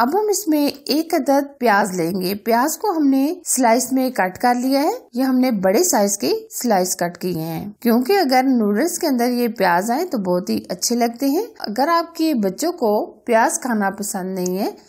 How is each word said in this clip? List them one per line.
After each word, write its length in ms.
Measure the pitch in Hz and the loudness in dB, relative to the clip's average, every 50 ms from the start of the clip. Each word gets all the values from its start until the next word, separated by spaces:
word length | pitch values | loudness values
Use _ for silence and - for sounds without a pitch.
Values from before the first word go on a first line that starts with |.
अब 140 | 233 247 311 | 0 0 2
हम 140 | 403 427 415 | 0 0 0
इसमें 300 | 403 381 - 320 311 294 | -2 -2 0 0 0 2
एक 540 | 294 277 - - - - 247 302 320 - - | 2 0 -2 -6 -4 -2 -2 -2 0 0 -2
अदद 340 | 330 247 - 269 277 277 277 - _ | -2 2 2 2 2 0 -2 -6 _
प्याज 360 | 247 226 202 196 214 185 185 | 0 2 4 2 2 0 -2
लेंगे। 360 | 185 160 165 190 190 185 175 202 | -2 -2 -2 -2 -2 -4 -4 -6
प्याज 380 | 208 - 220 220 233 262 311 311 | -4 -2 0 2 2 2 0 -2
को 160 | - - 415 370 | -2 -4 -2 0
हमने 280 | 320 302 277 269 269 269 294 349 359 - | 2 2 2 4 2 2 0 -2 -6 -6
स्लाइस 420 | - - - 262 226 226 254 240 - 262 | -4 -2 2 4 4 4 2 2 0 0
में 180 | 262 262 254 254 | 0 0 0 0
कट 260 | - 190 185 185 - | -2 -2 -2 -2 0
कर 160 | - 247 247 | 0 2 2
लिया 240 | 247 240 262 269 277 | 2 0 0 0 2
है। 140 | 285 339 453 508 - _ _ | 0 0 -2 -4 -10 _ _
ये 80 | 233 262 | -2 0
हमने 280 | 262 254 254 254 262 240 202 | 2 2 2 2 2 0 2
बड़े 240 | 180 190 190 254 370 | 2 2 4 4 2
साइज 320 | 359 - 226 202 202 202 | 2 2 2 2 2 0
के 140 | - - 277 403 453 - - - | -2 -2 -2 -2 -2 -4 -10 -12
स्लाइस 420 | - - 240 214 185 185 185 - | -6 0 0 2 2 2 0 -2
कट 220 | - 180 175 175 | -4 -4 -6 -4
किए 160 | - - 185 180 | -6 -6 -6 -4
हैं, 400 | 160 160 165 165 160 - 208 208 _ - | -4 -6 -6 -8 -8 -8 -10 -14 _ 0
क्योंकि 320 | 233 220 240 254 - 403 | 2 2 2 2 2 2
अगर 300 | 403 359 262 262 254 262 | 2 4 4 2 2 4
नूडल्स 520 | 277 262 240 214 202 208 208 285 349 330 - | 4 2 2 2 2 2 2 0 -2 -2 -2
के 80 | 359 | -2
अंदर 240 | 311 269 240 233 247 | -2 0 0 0 0
ये 160 | 247 240 240 240 | 0 0 0 -2
प्याज 400 | 220 - 190 180 170 175 196 233 | 0 0 2 2 2 2 2 0
आए 140 | 233 285 370 | -2 -2 -2
तो 140 | 370 - 233 | -2 -4 -4
बहुत 300 | 190 180 180 180 190 - | -2 0 0 0 0 -2
ही 80 | 226 208 - - | -4 -4 -4 -6
अच्छे 240 | 185 180 - - 240 | -8 -6 -4 -2 0
लगते 300 | 240 233 240 233 233 277 277 | 0 0 -2 -2 -2 -2 0
हैं। 180 | 269 349 453 466 - - | 0 0 -2 -4 -8 -12
अगर 280 | - - 202 233 269 330 | -10 -6 -2 -2 0 2
आपके 420 | 339 339 339 339 - - 320 320 311 240 | 2 0 0 -4 -4 -2 0 0 0 0
बच्चों 320 | 202 190 185 - 277 339 349 | 0 -2 -2 -2 -4 -4 -2
को 160 | - 254 214 208 214 - - - - _ | 0 0 0 0 0 -2 -4 -10 -14 _
प्याज 320 | - 233 220 233 311 330 - | 0 2 4 4 2 0 -2
खाना 320 | - 254 233 214 202 196 196 | -4 -2 -2 0 0 -2 -2
पसंद 460 | - 202 - - 196 180 190 190 185 | -4 -8 -8 -6 -6 -6 -6 -6 -4
नहीं 180 | 180 180 185 | -2 -2 -2
है 140 | 185 220 381 415 - - | -2 -4 -4 -6 -10 -20